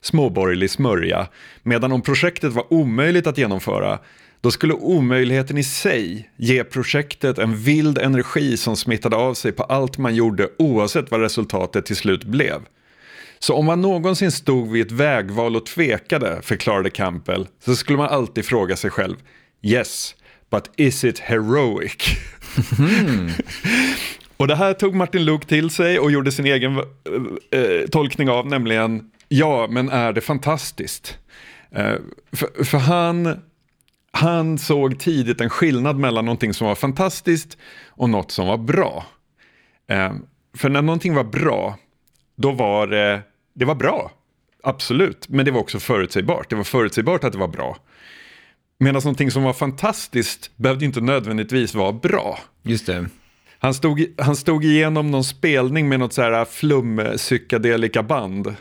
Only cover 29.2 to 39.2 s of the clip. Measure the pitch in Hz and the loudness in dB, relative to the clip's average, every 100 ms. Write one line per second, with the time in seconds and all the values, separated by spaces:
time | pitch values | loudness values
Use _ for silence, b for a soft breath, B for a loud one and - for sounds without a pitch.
29.2 | _ 139 156 127 110 123 127 131 117 107 | _ 2 4 2 0 0 0 0 0 0
30.2 | - 139 147 156 - - - - - - | -2 -2 -2 -2 -4 -10 -10 -10 -14 -18
31.2 | - B B B B 104 104 110 - - | -20 B B B B -4 -2 -4 -8 -20
32.2 | _ - - - 131 143 131 175 170 170 | _ -6 -6 -4 0 2 4 2 2 0
33.2 | 170 - - _ _ _ _ _ _ - | -2 -4 -10 _ _ _ _ _ _ 0
34.2 | 160 170 160 156 - 143 135 135 170 147 | 2 2 0 -2 0 2 2 0 0 0
35.2 | 117 117 117 - 165 127 139 135 127 113 | 0 0 -2 2 2 2 0 0 0 0
36.2 | 117 123 110 98 110 101 139 139 190 - | 0 0 -2 0 -2 0 -2 0 -2 -2
37.2 | - 165 - - B B B - 123 104 | 0 0 -2 -18 B B B -2 0 2
38.2 | 87 - 92 113 113 - 120 76 85 _ | -2 -2 0 0 0 2 0 -2 -14 _